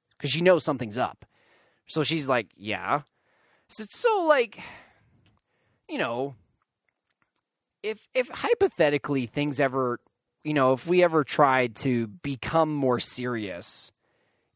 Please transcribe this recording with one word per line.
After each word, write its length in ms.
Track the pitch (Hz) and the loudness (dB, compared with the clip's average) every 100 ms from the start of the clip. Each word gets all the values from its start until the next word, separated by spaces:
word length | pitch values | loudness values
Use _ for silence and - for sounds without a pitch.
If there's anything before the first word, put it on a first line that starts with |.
| _ _ | _ _
'cause 120 | 143 | -4
she 120 | 151 | 2
knows 220 | 180 175 | 4 4
something's 340 | - 139 117 113 | 2 -4 -4 -4
up. 260 | 120 - - _ _ _ _ _ - | -6 -6 -20 _ _ _ _ _ -8
So 160 | 160 | -4
she's 260 | 143 160 135 | -2 -2 0
like, 200 | 123 104 - | -2 -2 -12
"Yeah." 460 | 104 92 95 143 | -8 -6 -2 -4
I 680 | - _ _ _ _ _ - | -4 _ _ _ _ _ -16
said, 200 | - 214 | -14 -10
"So, 360 | - 480 415 330 | -2 0 2 2
like, 320 | 285 226 - - - - _ _ _ _ _ _ _ _ _ - | 2 0 -6 -20 -20 -20 _ _ _ _ _ _ _ _ _ -12
you 80 | 285 | -6
know, 380 | 131 120 139 123 _ _ _ _ _ _ _ _ _ _ _ _ _ _ | -6 -4 -6 -10 _ _ _ _ _ _ _ _ _ _ _ _ _ _
if, 240 | 208 208 _ | -8 -8 _
if 160 | 262 247 | -4 -4
hypothetically 960 | - 427 480 392 - 147 147 - 139 | -2 0 4 2 4 2 2 0 -2
things 360 | 120 143 147 131 | -2 -2 -2 0
ever, 400 | 135 131 123 117 _ _ _ _ | 0 2 -2 -4 _ _ _ _
you 120 | 151 | -2
know, 180 | 151 131 | 2 4
if 120 | 131 165 | 2 2
we 160 | 180 | 4
ever 220 | 175 160 | 4 2
tried 500 | 139 - 143 131 123 - | 0 4 4 4 0 -2
to 300 | 135 120 113 | -2 0 -2
become 680 | 98 143 131 - 165 156 | -8 -8 -8 0 2 2
more 260 | 147 131 117 | 2 0 0
serious, 920 | - - 123 120 98 87 - - - _ _ _ _ _ _ | -2 -6 -6 -6 -6 -10 -12 -12 -16 _ _ _ _ _ _